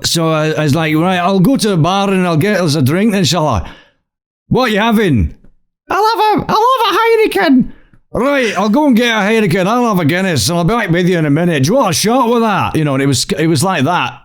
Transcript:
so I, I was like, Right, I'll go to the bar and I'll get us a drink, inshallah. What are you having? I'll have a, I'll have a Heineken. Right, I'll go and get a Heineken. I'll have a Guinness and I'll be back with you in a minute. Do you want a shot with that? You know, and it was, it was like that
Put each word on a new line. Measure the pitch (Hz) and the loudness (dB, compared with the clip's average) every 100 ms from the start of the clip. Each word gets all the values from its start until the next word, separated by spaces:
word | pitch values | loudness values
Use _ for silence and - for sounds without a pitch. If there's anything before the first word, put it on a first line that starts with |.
so | - 170 160 | -4 -2 -2
I, | 156 156 | 0 -2
I | 151 | -2
was | 151 | 0
like, | 131 160 | 0 0
Right, | 156 175 185 | 0 0 0
I'll | 175 196 | 0 2
go | 185 269 | 2 2
to | 220 | 0
the | 190 | 0
bar | 160 196 196 | 0 0 0
and | 190 | 0
I'll | 180 165 | 0 0
get | 196 208 | 0 0
us | 175 | 0
a | 143 | 0
drink, | 131 165 220 | 0 0 0
inshallah. | 202 165 175 151 110 78 - _ _ _ _ _ _ _ | 0 0 0 0 -2 -4 -14 _ _ _ _ _ _ _
What | 208 254 | -2 0
are | |
you | 214 | 0
having? | 226 220 208 127 78 - - _ _ _ _ | 2 2 2 0 -2 -6 -20 _ _ _ _
I'll | 359 | -2
have | 427 453 427 392 | 0 0 0 0
a, | - | 0
I'll | 427 453 523 | 0 2 2
have | 453 | 0
a | 403 | 0
Heineken. | 453 453 440 359 359 262 - - _ - _ | 2 2 2 0 2 2 2 -6 _ -20 _
Right, | 139 254 285 240 175 | -4 -2 0 -2 -2
I'll | 208 | 0
go | 220 302 | 2 2
and | |
get | 226 240 | 2 2
a | 220 | 0
Heineken. | 196 226 214 196 185 | 0 0 0 0 0
I'll | 240 240 | 0 0
have | 196 | 0
a | |
Guinness | 156 175 190 156 123 | 0 0 0 -2 -2
and | 170 | 0
I'll | |
be | 170 | 0
back | 233 208 | 0 0
with | 170 180 | 0 0
you | 180 | 0
in | |
a | 156 | 0
minute. | 143 175 156 | 0 0 0
Do | 135 | 0
you | |
want | 247 233 | 2 0
a | |
shot | 165 196 247 254 | 0 0 0 2
with | 240 | 0
that? | 226 185 107 | 0 0 -2
You | - | -2
know, | 151 | -2
and | 135 | 0
it | 139 | 0
was, | 131 - 143 | -2 -2 -2
it | 160 | 0
was | 165 | 0
like | 185 180 | 0 -2
that | 135 160 127 - | -2 -2 -4 -8